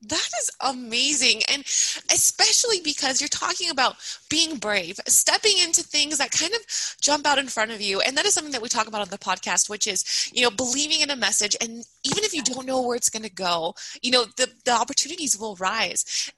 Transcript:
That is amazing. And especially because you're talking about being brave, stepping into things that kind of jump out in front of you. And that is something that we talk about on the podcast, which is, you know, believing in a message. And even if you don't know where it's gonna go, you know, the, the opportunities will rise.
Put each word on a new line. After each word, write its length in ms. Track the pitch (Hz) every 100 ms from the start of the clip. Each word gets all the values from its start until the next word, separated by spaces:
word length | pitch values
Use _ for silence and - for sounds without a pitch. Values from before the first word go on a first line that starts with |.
That 280 | 214 320 - 679
is 100 | - -
amazing. 800 | 254 254 240 233 277 294 247 220 -
And 100 | 285 - - - - -
especially 680 | 339 - - 427 440 480 381
because 380 | 302 285 277 262
you're 80 | 285
talking 420 | - - 370 349
about 280 | 277 240 - - - -
being 260 | 302 320 285
brave, 400 | 208 202 170 202 -
stepping 500 | - - 370 427 381
into 260 | 349 330
things 360 | 320 294 294 294
that 120 | 254
kind 220 | - 320
of 80 | 453 - - - -
jump 240 | - 294 294
out 100 | 277
in 100 | 269
front 240 | 233 220
of 100 | 220
you. 180 | 202 190
And 140 | - 277
that 80 | 392
is 80 |
something 200 | 359 302
that 80 | 262
we 80 | 240
talk 180 | 240 220
about 140 | 214
on 80 | 190
the 80 | 202
podcast, 520 | - 185 - 180 -
which 180 | 208 214
is, 440 | 190 - - -
you 80 | 240
know, 100 | 247
believing 500 | 196 254 262 302 320
in 80 | 294
a 80 | 269
message. 380 | 202 208 208 -
And 240 | 226 233 - _ 269
even 180 | 311
if 100 | 415
you 80 | 330
don't 240 | 254 262 262
know 160 | 262
where 140 | 247 247
it's 140 | -
gonna 180 | 226 220
go, 460 | 190 185 175 165 - - -
you 100 | 247
know, 120 | 247 226 -
the, 100 | 247 -
the 80 | -
opportunities 640 | 233 233 277 277 359 294 196
will 180 | 220 180
rise. 720 | 185 220 180 - - - -